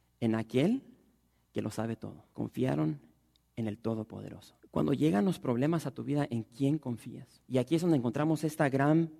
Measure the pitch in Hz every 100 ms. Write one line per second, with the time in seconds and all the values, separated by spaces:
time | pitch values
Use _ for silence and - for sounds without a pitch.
0 | _ _ 117 110 110 127 165 262 - -
1 | _ _ _ _ _ - 107 - 110 113
2 | 104 73 - - 117 - 127 143 156 147
3 | - _ _ _ _ - 110 104 113 113
4 | 107 98 104 98 - _ - 160 151 139
5 | 151 196 196 170 - 120 143 165 147 -
6 | 120 143 143 117 107 - 139 156 131 113
7 | - - 127 _ _ 127 123 160 175 156
8 | 120 123 156 156 160 - 147 131 143 156
9 | 165 -